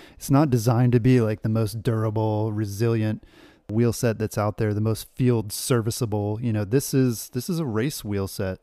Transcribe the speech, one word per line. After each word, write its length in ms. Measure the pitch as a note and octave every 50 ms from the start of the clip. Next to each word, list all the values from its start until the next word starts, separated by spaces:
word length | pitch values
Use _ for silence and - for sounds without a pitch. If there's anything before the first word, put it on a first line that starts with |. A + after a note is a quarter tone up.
| - - -
it's 160 | - - -
not 200 | C#3 C3+ D#3+ C#3+
designed 420 | B2+ A#2+ G#2 A#2+ A#2+ A#2 B2+ B2 A#2+
to 80 | B2
be, 200 | G#2+ B2+ B2+ B2
like, 220 | A#2 G#2+ A2 - -
the 60 | A2
most 340 | A2 A2+ A2+ G#2 G#2 A2 G2
durable, 720 | B2+ A2+ A2 A2 A2 G#2 A2+ A2 A2 G#2+ G#2+ G#2+ A2+ G#2
resilient 720 | G#2+ A2 G2+ G2+ G2 A#2 A#2 A2+ A2+ A2 G#2+ G#2+ - - - _ - - - - _ _ -
wheel 240 | G#2 A2+ A#2+ A#2 G#2
set 260 | - - A#2 A2 A2
that's 200 | A2 G#2 - A2+
out 180 | G#2 G#2+ G#2
there, 160 | - A2+ G#2+ G#2
the 80 | G#2
most 280 | G#2+ A2 A2 - - - _
field 360 | - C3 B2 B2 A2+ G#2+ G#2+ -
serviceable. 840 | - - - C#3 A#2 G#2 A#2 - - B2+ G#2 G#2 G#2 G2+ G#2 G#2+ G#2+
You 120 | B2 A#2+ G#2+
know, 120 | G#2+ G#2
this 300 | G2 A2+ C#3+ - - -
is, 340 | C3+ C3 B2+ A2+ - - -
this 200 | - B2+ - -
is 80 | F3 D#3+
a 80 | E3
race 360 | B2+ G#2 G#2+ A#2+ D#3 - - -
wheel 240 | G#2 G#2 G2 G2 F#2+
set, 320 | - - G2+ F#2+ F#2 -